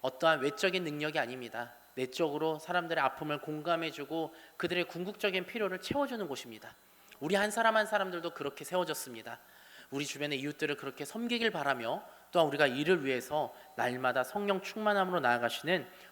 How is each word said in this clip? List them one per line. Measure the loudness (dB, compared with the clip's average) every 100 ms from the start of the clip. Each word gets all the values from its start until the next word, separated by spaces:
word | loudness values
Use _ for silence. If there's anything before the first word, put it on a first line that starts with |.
어떠한 | -4 2 4 4
외적인 | 2 0 0 0
능력이 | -2 -2 -2 -2
아닙니다. | -2 -4 -8 -8 -8 -12 -12 -4
내적으로 | -4 0 0 2 -2 -2
사람들의 | -2 -2 0 2
아픔을 | 2 0 -4 -4
공감해주고 | -4 -6 0 0 0 -6 -4 -4 -4 -8 -20 -4
그들의 | -2 0
궁극적인 | -2 -4 -8 -2 0 0 -4
필요를 | -2 -2 -2
채워주는 | -4 -2 0 -2 -4
곳입니다. | -6 -8 -14 -16 -20 -20 -20 -20 -8
우리 | 0 2
한 | 2
사람 | 4 6 6
한 | 4
사람들도 | 2 0 -2 -4
그렇게 | -4 -6 -6 -2
세워졌습니다. | 0 0 -4 -6 -12 -12 -14 -16 -20 -20 -20 -8
우리 | -4 -4
주변의 | -4 -2 -2
이웃들을 | -4 -2 -2 -2
그렇게 | -6 -8 -10
섬기길 | -6 -2 0 0
바라며 | 0 0 0 0 -4 -6 -20 -2
또한 | 4 4
우리가 | 6 4
이를 | 4 4 4 4
위해서 | -2 0 -2 -2 -6 -14 -2
날마다 | -2 2 2 2 0
성령 | -2 0 0
충만함으로 | -2 0 2 4 4 2
나아가시는 | 4 4 2 0 2 2 0 -14 -20